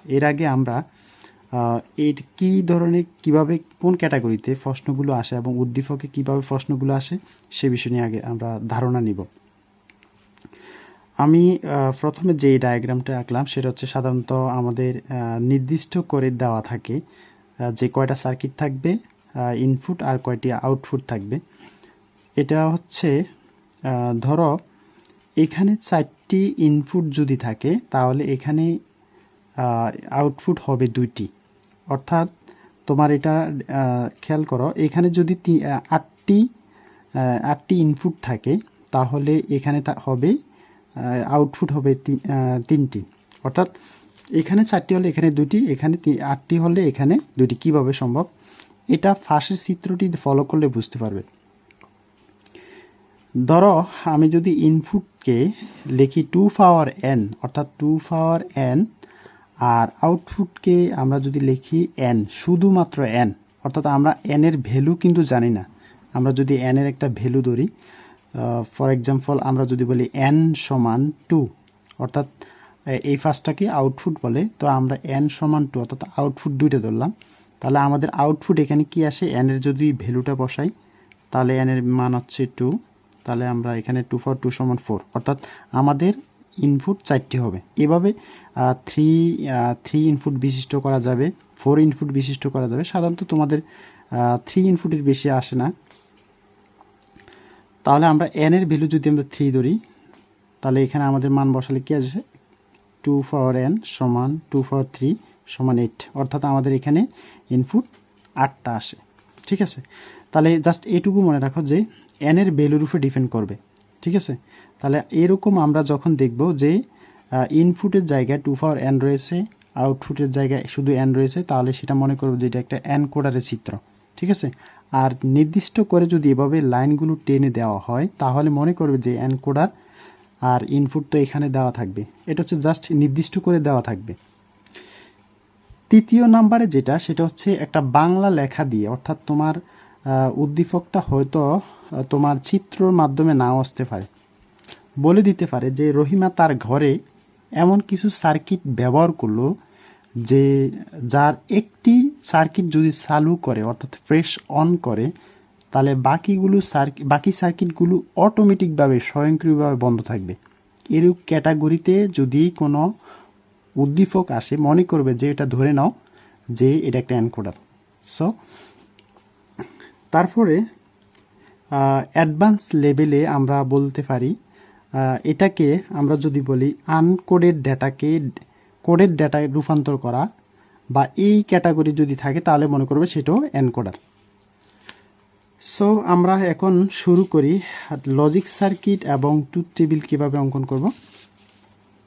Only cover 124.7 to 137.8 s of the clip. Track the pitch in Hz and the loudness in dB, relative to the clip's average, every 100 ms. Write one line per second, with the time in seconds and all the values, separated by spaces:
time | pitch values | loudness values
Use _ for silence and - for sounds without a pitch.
124.7 | - _ 135 131 127 135 139 156 190 - | -20 _ 0 0 0 2 2 2 0 -2
125.7 | - 208 180 170 170 147 131 139 160 135 | -2 2 2 2 2 2 2 2 0 2
126.7 | 123 139 147 160 156 - 139 139 120 113 | 2 2 2 0 -2 0 2 2 0 -2
127.7 | 101 - 120 185 - 131 135 151 143 156 | -4 -4 -4 -4 -4 -2 0 0 0 0
128.7 | 175 156 135 120 120 131 131 143 139 185 | 0 0 0 -2 -2 -2 -4 -2 0 0
129.7 | - _ - - _ _ _ 127 123 - | -2 _ -20 -20 _ _ _ 0 0 0
130.7 | 143 139 156 143 151 135 143 147 131 127 | 0 0 -2 -2 0 0 -2 -2 -2 -2
131.7 | 120 101 98 107 _ - 160 170 160 151 | -4 -8 -8 -12 _ -6 -4 -4 -2 -2
132.7 | 165 - 151 147 143 160 190 180 175 147 | -2 -2 2 2 0 -4 -2 0 0 2
133.7 | 131 117 98 110 113 _ _ _ _ _ | 0 -2 -8 -10 -16 _ _ _ _ _
134.7 | - - - - _ _ _ _ _ _ | -20 -20 -20 -20 _ _ _ _ _ _
135.7 | - - 220 220 233 240 226 214 233 220 | -20 4 6 6 6 8 8 6 4 2
136.7 | 139 131 156 - 165 165 - 202 175 147 | 2 0 -2 -2 -2 -2 -2 -2 -2 0
137.7 | 160 | -2